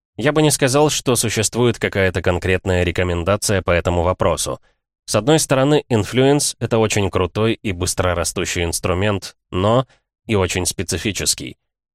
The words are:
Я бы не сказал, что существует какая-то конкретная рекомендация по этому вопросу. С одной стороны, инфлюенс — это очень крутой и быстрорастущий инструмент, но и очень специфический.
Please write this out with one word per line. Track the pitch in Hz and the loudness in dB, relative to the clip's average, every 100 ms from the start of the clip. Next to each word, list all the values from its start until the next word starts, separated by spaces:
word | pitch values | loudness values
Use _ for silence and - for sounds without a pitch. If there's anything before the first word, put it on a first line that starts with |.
| _ - | _ -2
Я | 139 | 0
бы | 151 | 2
не | 151 | 2
сказал, | - 135 143 151 | 2 2 4 2
что | - - 120 | 2 -2 0
существует | 110 113 101 113 123 - | 0 -2 -2 2 0 2
какая-то | 98 101 95 90 | -2 0 0 0
конкретная | 92 87 92 92 98 90 | 0 0 0 0 0 0
рекомендация | 87 92 90 87 85 104 - 95 | 0 0 -2 -2 0 0 0 -2
по | 92 | 2
этому | 85 90 87 | 0 2 0
вопросу. | 85 92 92 76 - 64 _ _ _ _ - | 0 0 0 0 -4 -8 _ _ _ _ -2
С | 110 | -2
одной | 117 156 | 2 2
стороны, | - 131 139 151 - | 2 2 4 2 2
инфлюенс — | 113 98 120 135 143 - - | -2 0 2 4 4 0 -4
это | 110 113 | -2 0
очень | 110 107 95 | 2 0 0
крутой | 92 90 104 113 | 0 -2 0 -2
и | - 107 | -2 -6
быстрорастущий | 87 90 - 90 85 80 98 82 87 | -4 -4 -2 0 0 -4 -4 -4 -2
инструмент, | 85 - 92 90 104 98 - _ - | -2 -2 -2 0 0 -2 -6 _ -8
но | 90 104 123 - _ _ _ - | -2 2 2 -2 _ _ _ -2
и | 101 | 0
очень | 92 92 90 | 0 -2 -4
специфический. | - - 85 107 - 73 - 65 - _ _ _ | -4 -6 -4 -4 -4 -4 -4 -8 -16 _ _ _